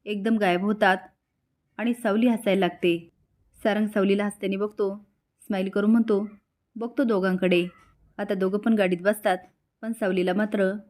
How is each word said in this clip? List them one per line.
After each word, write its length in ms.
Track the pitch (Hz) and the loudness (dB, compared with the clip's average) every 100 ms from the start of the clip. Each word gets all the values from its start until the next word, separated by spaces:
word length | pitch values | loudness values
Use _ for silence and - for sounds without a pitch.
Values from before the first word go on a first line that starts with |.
| - | -10
एकदम 320 | 208 208 226 | -4 -2 0
गायब 240 | 196 180 | 2 2
होतात 360 | 202 208 196 190 - _ _ _ _ _ _ - | 0 2 2 2 -4 _ _ _ _ _ _ -6
आणि 160 | 226 | -4
सावली 340 | 240 226 208 240 | -2 -2 2 2
हसायला 320 | 220 202 196 | 2 0 2
लागते. 500 | 180 180 175 170 165 _ _ _ _ _ | 0 0 -2 -2 -6 _ _ _ _ _
सारंग 240 | 220 202 214 | -2 0 0
सावलीला 380 | 214 196 196 202 | 0 2 0 -2
हसताना 320 | - 196 196 | -4 -6 -4
बघतो, 500 | 208 - 196 208 - _ _ _ | -4 -2 -4 -6 -14 _ _ _
स्माईल 280 | - 196 190 | -6 -4 -2
करून 220 | 202 208 | 0 4
म्हणतो, 360 | 226 220 202 208 - _ _ _ 214 | 4 4 0 -2 -12 _ _ _ -10
"बघतो 280 | 233 269 | -6 -2
दोघांकडे." 640 | 247 202 190 185 185 180 175 - _ _ _ - | 0 0 0 2 2 2 0 -8 _ _ _ -8
आता 160 | 208 | -6
दोघं 240 | 196 190 202 | -2 -2 0
पण 160 | 226 | 0
गाडीत 240 | 220 185 175 | 2 2 0
बसतात, 360 | 190 208 208 185 - _ _ _ | 0 0 0 -2 -6 _ _ _
पण 100 | 220 | -10
सावलीला 420 | 226 196 190 180 | -4 -2 0 0
मात्र 400 | 185 214 214 190 208 | 0 0 0 0 -2